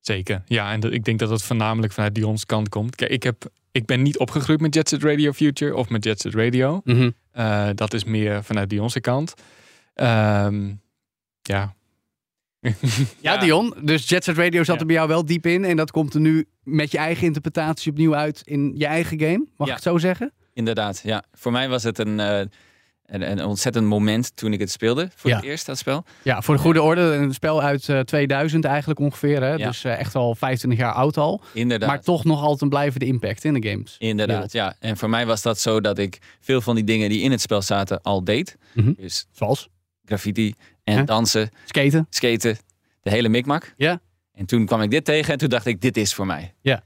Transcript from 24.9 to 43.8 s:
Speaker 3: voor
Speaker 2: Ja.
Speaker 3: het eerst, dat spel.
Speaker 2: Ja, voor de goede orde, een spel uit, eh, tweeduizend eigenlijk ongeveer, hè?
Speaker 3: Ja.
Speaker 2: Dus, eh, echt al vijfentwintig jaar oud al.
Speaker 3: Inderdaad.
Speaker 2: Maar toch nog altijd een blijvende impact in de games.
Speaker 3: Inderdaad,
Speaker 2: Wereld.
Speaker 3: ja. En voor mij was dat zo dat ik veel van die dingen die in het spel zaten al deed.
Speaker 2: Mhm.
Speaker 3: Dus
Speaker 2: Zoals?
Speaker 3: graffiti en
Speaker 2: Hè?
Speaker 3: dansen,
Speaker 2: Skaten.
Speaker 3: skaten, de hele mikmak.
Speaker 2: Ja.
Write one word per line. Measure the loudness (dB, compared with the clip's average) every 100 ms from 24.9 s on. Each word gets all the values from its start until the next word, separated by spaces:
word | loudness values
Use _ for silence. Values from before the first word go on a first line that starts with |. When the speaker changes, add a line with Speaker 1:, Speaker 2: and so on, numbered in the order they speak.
| 0 -4
Speaker 3:
voor | _ -2
Speaker 2:
Ja. | -2
Speaker 3:
het |
eerst, | -2 -10 -8
dat | -8
spel. | -4 -6 -6 -10
Speaker 2:
Ja, | -4 -4
voor | 2
de | 2
goede | 4 4
orde, | 4 4
een | 4 2 0
spel | -2 0 2
uit, | 2 0 0
eh, | 0
tweeduizend | 0 0 2 0 2 2
eigenlijk | 2 0 -2 -2
ongeveer, | -2 0 0 2
hè? | 0
Speaker 3:
Ja. | -2 -4
Speaker 2:
Dus, | -4
eh, | -4 -4
echt | -4
al | -2 0
vijfentwintig | 0 -2 -2 0 0
jaar | 0
oud | 2 0 2
al. | 0 -2 -8
Speaker 3:
Inderdaad. | -4 -2 0 0
Speaker 2:
Maar | -2
toch | 0 0
nog | 2 2
altijd | 2 0
een | 0
blijvende | 2 0 -2 -2
impact | -2 -2 -4
in | -2 0
de | -2
games. | -6 -8 -6
Speaker 3:
Inderdaad, | -4 0 0 -2 -2
Speaker 2:
Wereld. |
Speaker 3:
ja. | -4 -4 -4 -6
En | -4
voor | -2
mij | 0 0
was | 0
dat | 0 -2
zo | 0 2
dat | 2 0
ik | -2 -6 -20 _
veel | -2 0
van | 2
die | 0
dingen | 2 2 2
die | 0
in | 0
het | 0
spel | 0 -2
zaten | 0 -2 0 -4
al | -2 -2
deed. | 0 -2 -2 -10 _
Speaker 2:
Mhm. | 0 2 2
Speaker 3:
Dus | -6 -10 -10
Speaker 2:
Zoals? | -8 -2 -2 -4 _ _ _
Speaker 3:
graffiti | _ -4 -4 -2 -2 -4 _ _
en | 0 0
Speaker 2:
Hè? |
Speaker 3:
dansen, | 2 2 2 0 -2 _
Speaker 2:
Skaten. | -6 0 2 2 0
Speaker 3:
skaten, | -2 0 0 0 -2 _ _ _ _
de | -2
hele | 0 2
mikmak. | 2 2 -4 -4
Speaker 2:
Ja. | _